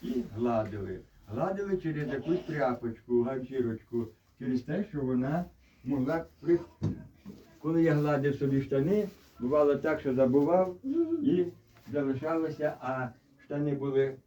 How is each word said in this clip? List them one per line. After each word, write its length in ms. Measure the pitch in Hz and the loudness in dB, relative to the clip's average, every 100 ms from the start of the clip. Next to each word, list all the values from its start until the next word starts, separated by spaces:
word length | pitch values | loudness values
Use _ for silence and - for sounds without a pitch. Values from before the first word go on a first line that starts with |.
і 120 | 120 120 113 107 | -2 -4 -4 -4
гладили. 640 | 120 113 104 104 92 92 - - - | 0 0 -2 -6 -8 -10 -14 -20 -10
Гладили 500 | 113 180 196 202 185 | -4 -4 -2 -2 -2
через 300 | 160 147 135 | -2 -4 -4
якусь 320 | 135 - 175 | -4 -2 -2
тряпочку, 840 | - 147 131 120 117 110 - 120 | -2 -2 0 0 -6 -8 0 2
ганчірочку, 840 | 120 135 131 135 120 110 - 117 110 - _ _ | 2 -2 -4 -2 -2 -2 -4 -4 -4 -10 _ _
через 220 | 131 127 | -2 -2
те, 220 | 123 165 208 | -2 -4 -2
що 120 | 147 | -4
вона 440 | 131 127 131 165 180 - _ _ | 0 0 0 -2 -4 -10 _ _
могла 420 | 127 139 131 165 160 _ | -4 -2 0 -2 -4 _
при-, 200 | 147 170 - - - - - - - - - - | 2 2 2 -6 -4 -4 -12 -20 -20 -20 -20 -8
коли 240 | 151 165 | 0 4
я 100 | 165 | 4
гладив 420 | 147 147 143 143 - | 4 2 2 0 0
собі 260 | 139 135 | 2 0
штани, 480 | - 135 151 208 190 - - - | 2 2 4 2 0 -8 -20 -6
бувало 360 | 120 151 147 139 | 0 4 4 4
так, 240 | 160 151 | 0 -2
що 140 | 139 | 0
забував 640 | 127 131 139 143 180 185 - 269 320 320 330 | 2 4 6 6 4 2 -2 -4 0 0 0
і 220 | 262 359 339 - _ - - | 2 2 0 -4 _ -20 -6
залишалося, 840 | 139 135 127 156 165 160 147 151 - | -2 -2 -2 -2 -2 -2 -2 -4 -4
а 280 | 127 131 127 - _ _ - | -6 -4 -6 -10 _ _ -8
штани 300 | 147 147 139 | -2 -2 -2
були 400 | 139 135 135 135 | 0 2 2 -2